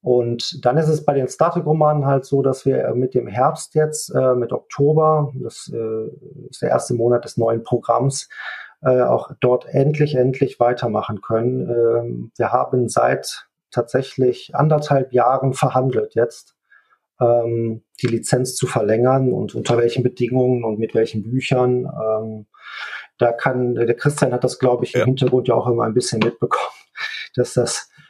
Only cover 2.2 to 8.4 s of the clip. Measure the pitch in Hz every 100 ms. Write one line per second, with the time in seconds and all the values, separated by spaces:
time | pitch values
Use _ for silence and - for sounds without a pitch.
2.2 | - 139 135 127 135 131 - 120 131 123
3.2 | 113 104 139 156 - 156 151 151 - 135
4.2 | 131 123 117 127 _ - 143 156 156 156
5.2 | 143 123 117 - - 117 110 110 110 -
6.2 | - - - - - 123 - 120 120 120
7.2 | - - 113 113 - 123 - 117 135 135
8.2 | - -